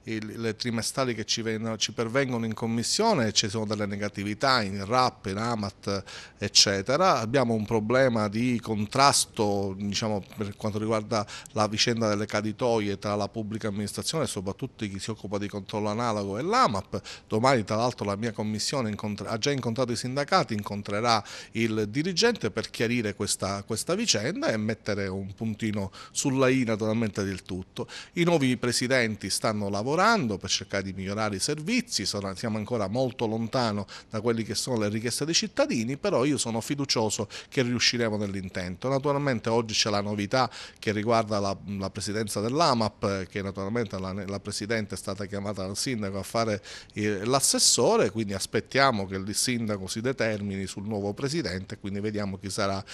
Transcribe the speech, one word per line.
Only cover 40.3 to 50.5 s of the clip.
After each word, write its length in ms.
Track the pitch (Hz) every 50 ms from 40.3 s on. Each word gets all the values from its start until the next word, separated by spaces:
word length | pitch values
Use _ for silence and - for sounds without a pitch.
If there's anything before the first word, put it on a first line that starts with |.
| - - - - - - - - - -
che 140 | - 110
riguarda 460 | 101 107 101 117 117 113 110 104 110 101
la, 180 | 101 98 98 82 - 95 101 98
la 120 | 98 95
presidenza 500 | - 107 92 107 98 107 113 101 - 107
dell'amap, 840 | 101 117 131 151 170 156 127 117 110 104 - - - 101 98 95 92 -
che 140 | - 104
naturalmente 560 | 95 98 95 101 95 98 113 120 117 95 101 95
la, 140 | 92 95
la 280 | 92 101 95 95 98 98
presidente 560 | - 104 101 - 107 98 117 113 107 90 95
è 20 | 87
stata 280 | - - 98 - 104
chiamata 380 | 92 101 101 98 104 104 98 92
dal 120 | 95 101
sindaco 420 | - - 139 127 110 104 98 98 98
a 40 |
fare, 400 | 92 - - 113 113 110 104 101 - - - - - - -
eh, 300 | 110 104 107 104 92 101
l'assessore, 840 | 117 135 135 - - - 254 - - - - 120 165 220 233 156 104
quindi 240 | - 120 113 98 98
aspettiamo 720 | 95 - - - 113 - - - 131 139 135 120 101 98
che 80 | 92 98
il 200 | 95 95 101 101
sindaco 520 | - - 131 123 117 113 107 104 98 95
si 140 | 92 - 113
determini 640 | 110 131 135 - 113 113 107 101 101 101